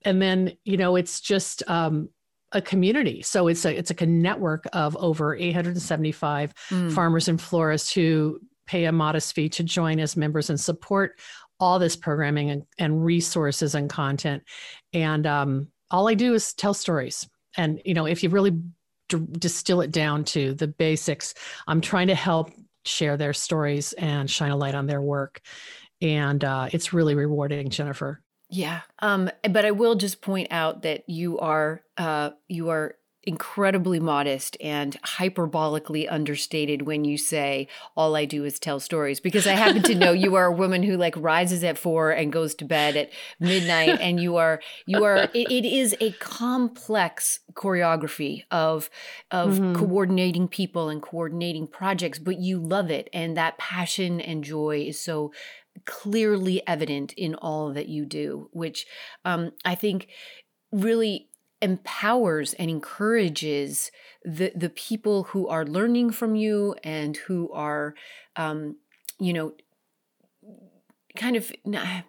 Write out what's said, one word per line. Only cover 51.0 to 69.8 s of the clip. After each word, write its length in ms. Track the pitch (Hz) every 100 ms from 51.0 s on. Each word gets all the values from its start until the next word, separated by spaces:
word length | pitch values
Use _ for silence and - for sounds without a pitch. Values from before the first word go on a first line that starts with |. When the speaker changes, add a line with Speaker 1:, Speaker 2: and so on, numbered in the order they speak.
Speaker 2:
coordinating 640 | - 165 160 170 175 160 156
projects, 520 | - 190 185 175 151
but 200 | 165 185
you 200 | 185 185
love 320 | 165 196 170
it. 180 | 143 -
And 240 | 180 165 165
that 200 | 165 -
passion 640 | - 180 175 - 175 170
and 240 | 170 156
joy 400 | 143 151 151 147 147
is 100 | 147
so 320 | - 156 151 - - - _ - -
clearly 760 | - 202 226 214 208 185 180 -
evident 460 | 160 156 143 139
in 220 | - 175 160
all 360 | 165 156 151
that 160 | 143 -
you 180 | 151 143
do, 440 | 151 147 147 147
which, 340 | 170 160 - - - - -
um, 300 | 180 170 165 -
I 120 | 180 180
think 340 | 208 190 - - - - _ _ _
really 560 | 208 220 226 220 190 - _ _ -
empowers 920 | 190 185 - - 208 247 202 156 139 -
and 140 | 165
encourages 1200 | 156 - - 208 226 180 147 156 143 143 151 - - - - 170
the, 260 | 160 185
the 160 | 175 165
people 540 | - - 220 208 202
who 240 | 185 196 180
are 180 | 160 147
learning 460 | 175 233 240 240
from 240 | 214 226 214
you 400 | 214 208 202 -
and 320 | 156 156 151 147
who 340 | - 180 170
are, 420 | 156 151 147 147 147 - - - -
um, 400 | 156 156 151 143 _ _ - -
you 140 | 185
know, 220 | 170 156 - _ _